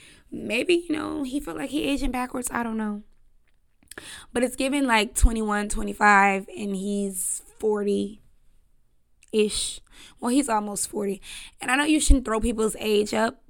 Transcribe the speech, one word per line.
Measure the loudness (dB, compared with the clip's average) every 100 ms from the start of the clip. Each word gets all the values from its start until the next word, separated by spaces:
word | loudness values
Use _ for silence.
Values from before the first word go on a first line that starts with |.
| -20 -20 _
Maybe, | -10 -4 -2 2 2 0
you | -4
know, | -4 -6
he | -6 -6
felt | -6 -8
like | -6
he | -4
aging | -2 -2 -2
backwards. | -4 -6 -6 -6
I | -4
don't | -4 -4
know. | -4 -6 -12 _ _ _ _ _ _ _ _ -20 -18 -18 -8
But | -2
it's | 0 0
given, | -2 0 2
like, | 2 2
twenty-one, | 4 4 4 -2 -2 -2
twenty-five, | -4 -6 2 6 8 6 4 -4 -8
and | -6
he's | -4 -4 -2 -4 -4 -6 -6 -10 -4
forty-ish. | -2 0 2 0 -2 -8 -20 _ _ _ _ _ _ _ _ _ _ 0 0 0 -6 -8 -16 -20 -20 -8
Well, | 0
he's | 2 2
almost | 0 -2 -4 -6
forty. | -4 -4 -6 -10 -16 -18 -10
And | 0
I | 2
know |
you | 4 4
shouldn't | 6 6
throw | 4 0
people's | 0 0 -2 -2
age | 0 2 2
up, | 0 -2 -4 0